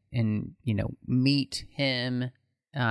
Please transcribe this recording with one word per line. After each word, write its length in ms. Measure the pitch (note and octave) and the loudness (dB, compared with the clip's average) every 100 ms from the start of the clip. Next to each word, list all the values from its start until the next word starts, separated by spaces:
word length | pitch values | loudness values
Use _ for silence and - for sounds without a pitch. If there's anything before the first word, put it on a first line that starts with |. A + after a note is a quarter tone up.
| - | -4
and, 400 | B2+ A2 G#2+ - - | 0 2 0 -4 -6
you 100 | A#2+ | -2
know, 180 | G2+ G2+ - - | 0 -2 -6 0
meet 560 | B2 C3 C#3+ C3 - - | 2 4 2 0 -6 -8
him, 520 | - C#3 B2 B2+ B2 B2 - _ _ _ C3+ | -2 0 0 -2 -2 -4 -8 _ _ _ -2
uh, 40 | A#2 | 2